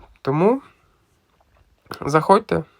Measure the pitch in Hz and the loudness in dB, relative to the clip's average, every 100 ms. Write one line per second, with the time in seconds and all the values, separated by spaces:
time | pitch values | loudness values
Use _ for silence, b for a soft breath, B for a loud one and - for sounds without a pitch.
0 | B _ 135 151 196 269 - b b b | B _ -4 0 2 0 -6 b b b
1 | b b _ _ _ _ _ _ - - | b b _ _ _ _ _ _ -20 -12
2 | 139 156 160 196 - 170 - | -2 0 2 2 2 -6 -6